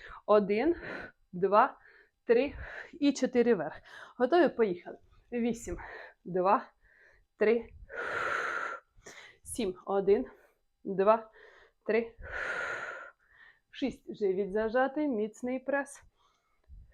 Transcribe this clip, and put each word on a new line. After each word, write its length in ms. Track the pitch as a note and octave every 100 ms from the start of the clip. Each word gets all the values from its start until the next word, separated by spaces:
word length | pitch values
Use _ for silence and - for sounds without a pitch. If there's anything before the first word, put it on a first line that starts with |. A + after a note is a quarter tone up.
| - - -
Один, 480 | G#3 G3 G#3 C#4+ E4+ - - - - _
два, 460 | F3+ F#3+ G3+ C4+ - _ - _ _ -
три 280 | A#3 C#4 - - - - -
і 120 | C#4+
чотири 420 | C#4 B3+ B3 A#3+
вверх. 200 | G#3+ D3+ - - - - -
Готові? 300 | B3+ E4+ C#4+
Поїхали. 500 | - A3 F3 - - _ _ _
Вісім, 460 | A#3+ A#3 A3+ - E3+ - - - -
два, 420 | - F3+ F3+ A#3+ - _ _ _ _ _ _ _
три, 300 | G#3+ A#3 A#3 - - - - - - - - - - - - _ - - - -
сім, 320 | - - G#3 F#3 -
один, 400 | G3 F#3+ G#3 B3+ - _ _ _ _
два, 460 | - F#3+ G3 A3+ A3 - - - _ _ -
три, 280 | A3 A#3 - - - - - - - - - - - _ _ - _ _
шість. 440 | - C4 - -
Живіт 380 | G3 G3+ F#3 G3
зажатий, 560 | G3+ A3 A#3 C4 C4+ D4+
міцний 500 | A3+ G#3+ G#3+ B3 B3+
прес. 440 | B3+ C#4 C4+ - - _ _ _ _ _ _ - -